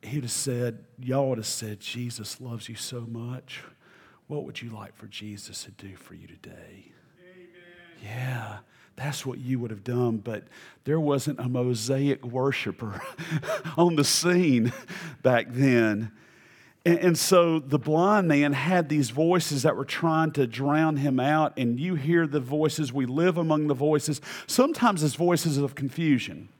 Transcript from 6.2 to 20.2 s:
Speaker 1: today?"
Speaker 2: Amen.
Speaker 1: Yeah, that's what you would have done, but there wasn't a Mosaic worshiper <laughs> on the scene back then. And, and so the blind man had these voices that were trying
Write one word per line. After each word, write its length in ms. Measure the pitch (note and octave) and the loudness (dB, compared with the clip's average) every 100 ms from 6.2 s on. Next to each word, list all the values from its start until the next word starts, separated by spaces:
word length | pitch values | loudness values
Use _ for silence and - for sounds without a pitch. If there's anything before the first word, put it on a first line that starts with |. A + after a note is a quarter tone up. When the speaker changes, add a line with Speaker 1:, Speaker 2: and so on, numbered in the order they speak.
| E2+ | -20
Speaker 1:
today?" 680 | - - - - - - _ _ _ | -20 -20 -20 -20 -20 -20 _ _ _
Speaker 2:
Amen. 260 | F3+ F#3 F3 - - - - - | -20 -20 -20 -20 -20 -20 -20 -18
Speaker 1:
Yeah, 560 | G#2 A#2 C3 B2 A2 G2+ _ _ _ - | -12 -8 -6 -6 -10 -14 _ _ _ -10
that's 300 | C3+ C#3 C3 | -8 -6 -8
what 120 | B2 | -8
you 200 | B2+ C3 | -4 -4
would 120 | A#2 | -4
have 140 | G#2+ | -8
done, 340 | G2 B2 B2 A2+ | -4 0 2 0
but 260 | G#2 G#2+ - - - - | -4 -10 -10 -20 -20 -14
there 160 | - D#3+ | -2 0
wasn't 400 | D3 C#3 C#3 C#3 | 2 0 0 -4
a 80 | B2 | -2
Mosaic 760 | B2+ B2 A#2 A2+ C3+ C#3+ C3+ | 0 0 -2 0 0 2 0
worshiper 760 | A#2+ B2 C3+ C3 G#2+ F#2 A2+ F#2 - - E3 D#3+ | -2 -2 0 0 -4 -6 -8 -8 -12 -12 -6 -6
<laughs> 380 | - D#5 F#4 D#3 | -4 -6 -6 2
on 200 | F3 D#3+ | 2 4
the 80 | |
scene 680 | C#3+ - F3 F3+ F3 B2 A#2 - - - - - | 2 2 4 4 4 4 2 -2 -12 -14 -14 0
back 240 | B2+ A#2+ - | 2 4 2
then. 640 | A#2+ C3+ A#2+ A2+ G#2 A2 - - - - - - _ | 2 4 6 4 2 -4 -12 -20 -20 -20 -20 -20 _
And, 140 | - E3+ | 2 4
and 180 | F#3 E3 | 4 2
so 400 | - F#3 E3+ D#3+ | 4 6 6 2
the 200 | C3+ C#3+ | 0 -2
blind 500 | D3+ D#3 F#3 G#3+ F3+ | 2 2 4 4 4
man 240 | C#3+ D3 | 4 4
had 360 | C#3 C#3+ F#3 D#3 | 2 2 2 2
these 220 | D3+ B2 | 2 0
voices 540 | B2 E3 F3+ E3 C#3+ | 2 4 4 2 0
that 120 | C#3 G#2+ | 2 0
were 80 | |
trying 480 | A#2+ - E3 D#3+ | -4 -2 0 2